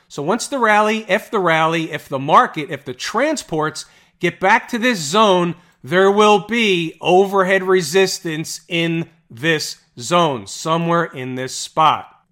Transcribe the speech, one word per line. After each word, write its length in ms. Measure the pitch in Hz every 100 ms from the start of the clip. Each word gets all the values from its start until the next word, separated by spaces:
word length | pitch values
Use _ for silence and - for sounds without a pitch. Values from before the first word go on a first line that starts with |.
| _
So 140 | -
once 260 | 143 226 -
the 120 | 277
rally, 460 | 220 208 214 220 220
if 220 | 214 -
the 80 | 214
rally, 520 | 180 160 160 165 165
if 160 | 147 -
the 120 | 135
market, 500 | 143 202 247 156 143
if 160 | 139 -
the 80 |
transports 920 | 127 - 214 294 294 - 160 151 - - _ _ -
get 200 | 170 170
back 280 | 185 233 -
to 100 | 240
this 220 | 247 208
zone, 560 | 139 202 214 180 175 165 _ _
there 280 | 127 180 196
will 340 | 202 214 208 -
be 500 | 233 214 180 160 -
overhead 600 | 160 180 196 196 185 190
resistance 960 | 185 185 143 190 185 - 170 156 160 - -
in 420 | 170 165 165 165 _ _
this 480 | 117 160 151 - - _ -
zone, 460 | 117 175 160 123 95
somewhere 600 | - 160 165 170 170 165
in 300 | 139 127 127
this 200 | 131 -
spot. 580 | - 160 156 110 - _ _